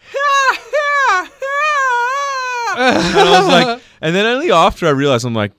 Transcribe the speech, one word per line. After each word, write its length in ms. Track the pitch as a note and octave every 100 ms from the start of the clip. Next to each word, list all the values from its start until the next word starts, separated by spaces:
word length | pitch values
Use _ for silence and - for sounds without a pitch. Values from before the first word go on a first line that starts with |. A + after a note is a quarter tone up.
| -
Ha, 440 | B4+ C#5+ C#5 C5 A#4
ha, 20 | A#4+ C5+ D5 C#5+ C5+
ha, 200 | F#4+ F4+ C5+
ha. 1300 | C5+ C#5+ D5+ D5+ C5+ A#4+ A#4+ C5+ C#5+ C5+ B4+ B4 A#4 F4+
And 500 | B3+ - - F4 G4
I 120 | -
was 80 | F#4+
like, 340 | F3 A#3 A#3 - _
and 140 | D#3 F3
then 100 | G#3+
only 260 | B3 E4+
after 360 | F3+ F3+ - E3+
I 40 |
realized, 340 | C#3 C#3+ B2+ B2
I'm 80 |
like 200 | A2+ G#2